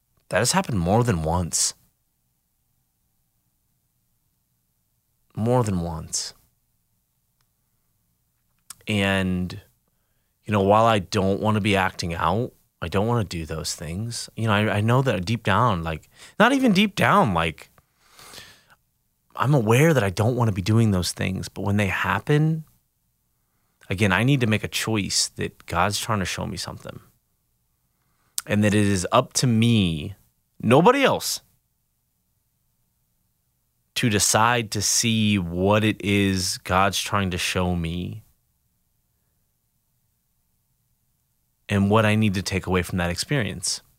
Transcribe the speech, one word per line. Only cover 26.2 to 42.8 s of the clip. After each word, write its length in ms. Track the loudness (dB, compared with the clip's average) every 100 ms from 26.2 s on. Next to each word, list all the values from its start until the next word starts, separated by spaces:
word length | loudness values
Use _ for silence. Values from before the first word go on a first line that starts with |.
to 40 |
show 220 | -4 -6 -8
me 100 | -8
something. 440 | -12 -14 -16 -18 -20 _ _ _ _ _ _ _ _ _ _ _ _ -12 -4
And 180 | 0
that 100 | 2
it 120 | 2 0
is 200 | -2 2
up 220 | 0 0
to 120 | -2 0
me, 680 | 2 2 2 0 -2 -8 -14 _ _ _ _
nobody 440 | 2 6 6 4
else, 380 | 2 0 -4 -8 -12 _ _ _ _ _ _ _ _ _ _ _ _ _ _ _ _ _ _ _ _ _ _ _ _ -2
to 120 | 0
decide 640 | 2 2 2 2 2 -2
to 100 | -4
see 580 | -2 0 0 2 2 0
what 460 | -2 0 2 4
it 160 | 2 -2
is 560 | -2 0 2 0 -4 -8
God's 400 | -2 0 2 -2
trying 320 | -4 -4 -4
to 60 | -4
show 380 | -4 -2 -2 -2
me 460 | -4 -6 -8 -12 -20 _ _ _ _ _ _ _ _ _ _ _ _ _ _ _ _ _ _ _ _ _ _ _ _ _ _ _ _ _ _ _ _ _ -2
and 220 | 0 4
what 160 | 4 4
I 80 |
need 180 | 2 2
to 80 | 0
take 240 | -4 -4 -2
away 140 | -2